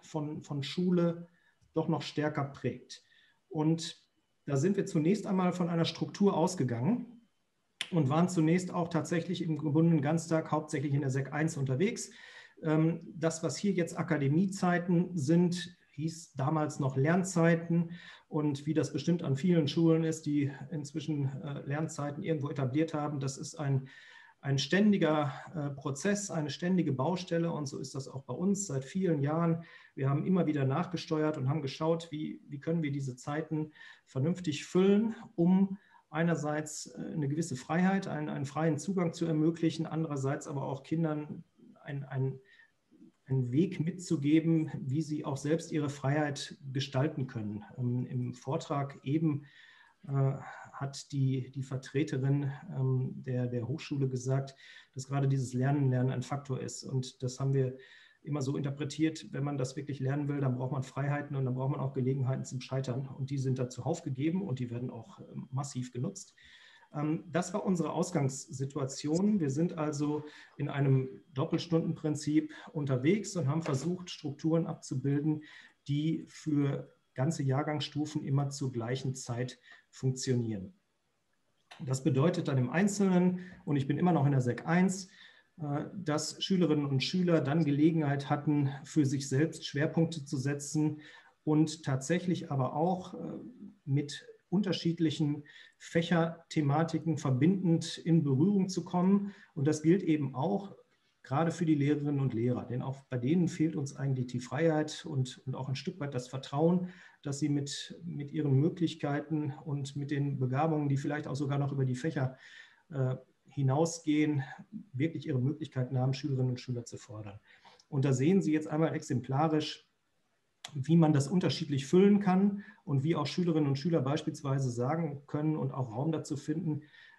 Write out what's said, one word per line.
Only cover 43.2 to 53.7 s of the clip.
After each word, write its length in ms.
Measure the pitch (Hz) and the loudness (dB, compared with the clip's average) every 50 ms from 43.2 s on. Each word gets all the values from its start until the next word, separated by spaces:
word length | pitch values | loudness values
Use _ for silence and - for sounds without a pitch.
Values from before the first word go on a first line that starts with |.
| _ | _
einen 240 | - 131 135 123 120 | -2 0 0 0 2
Weg 300 | 123 147 190 180 180 - | 2 2 2 2 0 -2
mitzugeben, 920 | 151 170 175 - - - 170 147 139 147 156 160 156 165 165 160 156 139 - 139 | -4 -4 -4 -6 -4 -2 -2 0 2 4 4 4 6 4 2 2 2 0 -4 -8
wie 220 | - 131 127 156 | -4 -2 -2 -2
sie 240 | 156 143 151 147 - | -2 -2 -4 -6 -4
auch 140 | 156 135 135 | -4 -4 -4
selbst 340 | - 147 160 165 - - 165 | 0 0 0 0 -2 -2 -2
ihre 160 | 156 143 139 | -2 -2 -2
Freiheit 720 | 135 - - 135 143 151 151 143 135 - - - - - - 135 123 | -4 -2 0 0 2 2 2 0 -2 -6 -8 -12 -12 -14 -12 -6 -4
gestalten 560 | 135 135 - - 131 139 160 - 147 131 131 | -4 -4 -2 0 0 0 0 0 -4 -6 -6
können. 360 | - 113 107 104 104 104 - - - - | -6 -6 -6 -6 -8 -8 -10 -12 -8 -4
Ähm, 280 | 123 123 120 123 123 | -2 -2 0 -2 -2
im 280 | - - 123 123 123 123 | -2 -4 -4 -4 -4 -6
Vortrag 640 | - - 131 147 165 - - 156 143 139 135 - - - | -8 -6 -4 -4 -4 -4 -4 -4 -4 -4 -4 -8 -8 -4
eben, 400 | 135 143 160 165 156 143 139 - - - - - - - - - _ _ _ - | -2 0 2 2 2 0 0 -4 -10 -20 -20 -20 -20 -20 -20 -20 _ _ _ -8
äh, 260 | - 139 135 135 135 - - - - - - - - - | -2 0 2 2 2 2 -2 -8 -12 -14 -16 -18 -16 -12
hat 400 | - 139 135 139 - - - - | -10 -10 -8 -8 -12 -14 -6 -2
die, 380 | 139 135 131 131 131 123 - - | 0 2 2 2 0 -4 -6 -8
die 100 | 139 127 | -10 -8
Vertreterin, 920 | - 139 131 - - - 139 160 - - 131 131 135 143 143 143 135 139 - - - 147 | -6 -6 -8 -8 -4 -2 -2 -2 0 -2 0 2 2 2 2 0 -2 -6 -8 -10 -10 -4
ähm, 460 | 135 131 131 131 131 131 - - - - | -2 0 2 2 2 0 -2 -6 -8 -8
der, 220 | 131 127 123 123 | -4 -4 -2 -2
der 200 | 120 123 120 113 | -2 -2 -4 -4
Hochschule 400 | 113 | -4